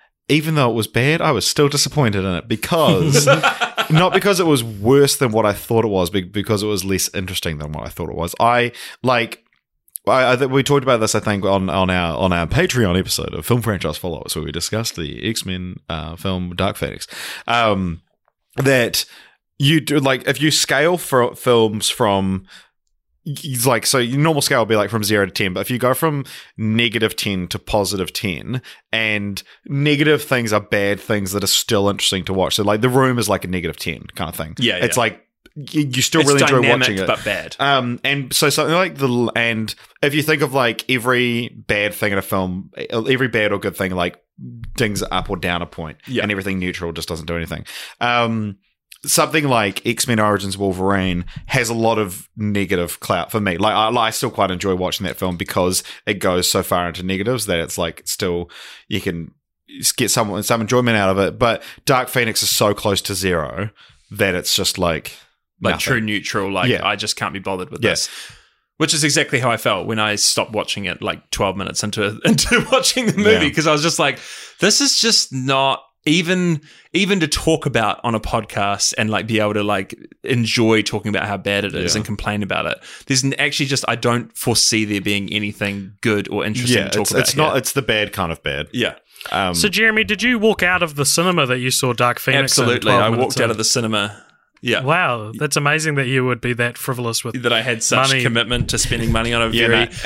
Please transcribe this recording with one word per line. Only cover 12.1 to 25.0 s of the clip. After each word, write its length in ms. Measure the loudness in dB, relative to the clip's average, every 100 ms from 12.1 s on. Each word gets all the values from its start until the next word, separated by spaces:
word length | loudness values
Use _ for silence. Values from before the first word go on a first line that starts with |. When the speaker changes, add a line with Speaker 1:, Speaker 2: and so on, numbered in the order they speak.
| 0
Speaker 1:
on 160 | 2
our 140 | 2 0
Patreon 520 | 0 0 2 2 2
episode 360 | 0 -2 -4
of 100 | -6
Film 160 | 0 0
Franchise 380 | 0 -2 -4 -6
Follow-Ups, 360 | -6 -8 -8
where 100 | -8 -6
we 40 |
discussed 460 | -6 -4 -4 -6 -6
the 320 | -8 -6 -4
X-Men, 480 | -4 -6 -8 -8 -12 -8
uh, 260 | -8 -8 -8
film 380 | -4 -4 -4 -4
Dark 200 | -4 -2
Phoenix. 300 | -6 -8 -12 -12 -12 -10 -2
Um, 540 | 2 2 2 0 -4 -12 _ _ _ _ -2
that 480 | 2 4 2 -2 -6 -12 -20 _ _ 0
you 220 | 2 4
do, 160 | 2 2
like, 280 | 2 0 0
if 140 | 0
you 100 | 2
scale 460 | 2 2 2 2 2
for 380 | 2 2 2
films 560 | 2 2 6 4 2 -2
from, 560 | 2 2 4 2 -2 -6 -20 -20 _ _ _ _ _ -10
y-, 80 | -8 -6 -2 2
like, 200 | 2 2
so 120 | 0
your 220 | 2 2
normal 220 | 2 2
scale 180 | 2 2
would 80 | 2
be, 80 | 2
like, 140 | 2
from 120 | 0